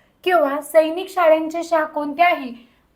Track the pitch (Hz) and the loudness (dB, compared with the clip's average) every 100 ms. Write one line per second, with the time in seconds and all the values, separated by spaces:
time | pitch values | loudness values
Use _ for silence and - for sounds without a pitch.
0 | _ _ 359 349 285 285 285 320 320 339 | _ _ 0 2 2 -2 0 2 2 -2
1 | 370 - 330 311 320 339 330 330 311 302 | -6 0 4 4 0 -6 -2 -2 -2 -6
2 | 294 285 349 311 262 233 - _ _ | -4 0 2 0 -6 -14 -20 _ _